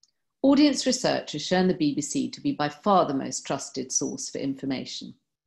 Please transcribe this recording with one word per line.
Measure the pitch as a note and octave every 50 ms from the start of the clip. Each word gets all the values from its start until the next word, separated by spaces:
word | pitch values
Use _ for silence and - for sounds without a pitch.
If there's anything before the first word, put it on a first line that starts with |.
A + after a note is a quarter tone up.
| _ _ _ _ _ _ _ _
Audience | - C4+ C#4+ C#4+ D4+ D4 B3+ - -
research | B3+ A#3+ - - D#3 C#3 C3 - -
has | - C#3
shown | - - F3+ F3+ F#3 F#3
the | E3+
B | - D#3+ D3 C3+
B | -
C | C#3+ - - C#3+ B2+ A#2+
to | - -
be | - C#3+
by | C#3 - D3 D3
far | D3 - - G#3 G3+ F3+ D#3
the | D3+ C#3
most | C3+ C3 B2 C3 - -
trusted | - D3 C3 - - - C3+ B2+ C3+ -
source | - C#3+ C3 C3 C3+ - -
for | - -
information. | - C#3 C3+ - - C3+ C3+ B2 B2 - - - - B2 - _ _ _ _ _ _